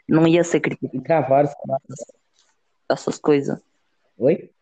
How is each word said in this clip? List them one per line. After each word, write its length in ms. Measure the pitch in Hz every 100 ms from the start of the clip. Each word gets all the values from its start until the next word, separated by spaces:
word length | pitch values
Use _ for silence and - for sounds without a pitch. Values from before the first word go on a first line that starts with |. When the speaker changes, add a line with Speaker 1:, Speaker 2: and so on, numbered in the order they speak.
| -
Speaker 1:
não 200 | 156 165
ia 160 | 170
ser 160 | 170 156
creepypasta, 380 | - - 156 131
Speaker 2:
e 40 |
travaram 460 | 131 160 - 135 143 - - 170 _
os 120 | 131 - - _ _ _ _ _ _ -
Speaker 1:
essas 300 | - - -
coisas. 420 | - 143 139 - _ _ _ _ _ -
Speaker 2:
Oi? 320 | 127 185 - _